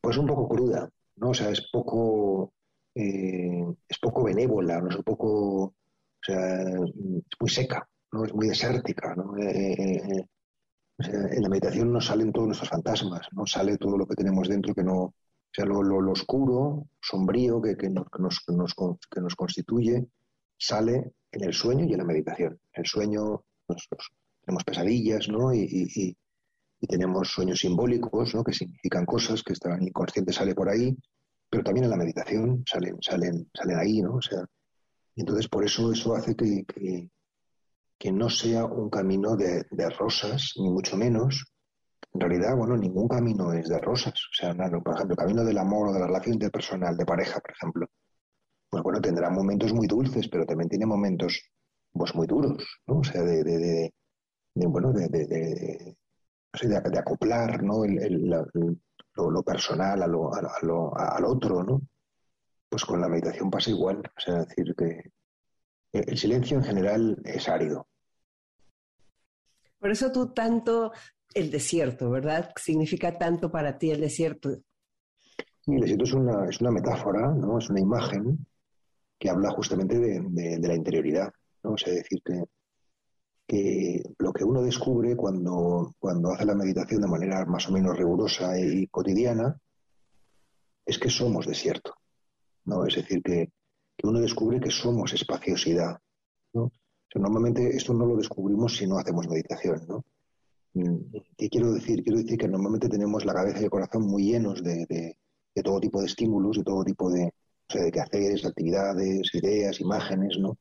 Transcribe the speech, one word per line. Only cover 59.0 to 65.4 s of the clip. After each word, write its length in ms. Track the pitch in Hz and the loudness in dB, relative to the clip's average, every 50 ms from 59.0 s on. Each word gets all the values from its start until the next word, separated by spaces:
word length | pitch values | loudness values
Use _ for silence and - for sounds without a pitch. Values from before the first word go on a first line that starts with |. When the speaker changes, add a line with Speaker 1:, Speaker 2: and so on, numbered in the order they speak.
| - _ _ | -20 _ _
Speaker 1:
lo, 160 | - 87 82 | -2 -2 0
lo 120 | 82 90 92 | 0 0 0
personal 600 | - 92 90 - - 85 - 92 98 98 95 90 | 0 -2 -2 -2 -2 -2 0 0 0 2 2 2
a 40 | |
lo, 260 | 85 85 82 82 73 - | 2 2 2 0 0 -2
a, 60 | - | -4
a 260 | - - - - - | -6 -6 -4 -2 0
lo, 320 | 82 82 82 82 73 - | 0 2 2 0 -2 -2
al 280 | - - - - - - | -2 -2 0 0 0 2
otro, 400 | - 131 131 - 107 95 90 90 | 2 2 2 2 2 0 0 2
¿no? 180 | 101 131 139 - - _ _ _ _ _ _ _ _ _ _ _ _ _ _ _ _ | 2 0 0 0 -4 _ _ _ _ _ _ _ _ _ _ _ _ _ _ _ _
Pues 160 | - - - | -6 -6 -4
con 160 | - - 87 | -2 0 0
la 80 | 87 87 | 2 2
meditación 420 | 85 85 82 82 - - 92 95 | 2 0 0 0 -2 -2 -2 -2
pasa 200 | - - - 113 | 0 0 0 0
igual, 280 | 110 87 87 92 98 - | 0 2 2 0 0 -2
o 220 | - - _ - | -6 -12 _ -8
sea, 240 | - - 87 85 82 | -4 0 0 0 0
decir 300 | - - - 87 - - | -2 -2 -4 -2 -2 -2
que 360 | - - 82 165 165 - - _ _ _ _ _ _ | -2 -2 -2 -2 -6 -12 -20 _ _ _ _ _ _